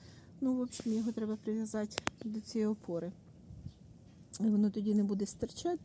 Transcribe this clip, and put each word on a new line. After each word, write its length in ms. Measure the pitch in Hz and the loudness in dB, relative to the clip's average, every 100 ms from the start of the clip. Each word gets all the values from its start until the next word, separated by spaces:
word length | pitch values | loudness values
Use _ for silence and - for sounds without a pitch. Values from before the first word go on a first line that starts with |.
| - - - - | -18 -20 -16 -2
Ну, 120 | 262 | 2
в 60 | 254 | 2
общем, 340 | 247 - 233 | 0 -2 0
його 180 | 220 226 | 2 2
треба 240 | 226 214 214 | 0 -2 -2
прив'язати 600 | 220 220 214 214 214 - - - 220 | 0 -2 0 -2 -2 -4 -6 -8 -6
до 160 | 214 | -6
цієї 260 | - 226 214 | -2 0 0
опори. 440 | 208 - 170 175 - - - - - - - - - - - - - | 0 -2 -4 -4 -8 -18 -20 -16 -14 -14 -16 -20 -20 -20 -20 -8 0
І 40 | |
воно 260 | 220 208 208 | 4 6 4
тоді 260 | 214 208 208 | 2 2 4
не 80 | |
буде 220 | 202 202 202 | 4 2 0
стирчати 540 | - 226 - 339 349 | -2 -4 -2 -2 -2